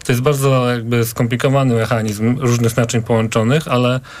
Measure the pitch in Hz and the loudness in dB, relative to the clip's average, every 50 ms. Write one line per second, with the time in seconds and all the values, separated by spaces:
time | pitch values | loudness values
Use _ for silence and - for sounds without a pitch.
0 | - - 127 120 127 147 147 139 135 139 131 127 123 123 123 117 113 117 120 120 | -4 -2 0 0 2 0 0 2 2 2 2 2 2 0 -2 -2 -2 0 0 0
1 | 117 117 - - 123 113 123 120 - 135 131 139 135 131 117 113 113 110 123 113 | 0 0 -2 -2 -2 -2 0 0 0 2 2 2 2 2 2 2 0 0 0 -2
2 | 107 110 101 104 110 117 123 - 131 120 120 117 117 113 - 127 117 117 - 117 | -2 -2 -4 -2 0 0 0 0 0 0 0 2 0 0 0 0 0 0 -2 -2
3 | 117 - 120 110 110 113 - 117 110 117 135 160 156 - 131 123 123 123 127 131 | -2 0 0 0 0 0 0 0 2 2 2 0 0 0 -2 0 0 0 0 -2
4 | - - - - | -6 -10 -16 -20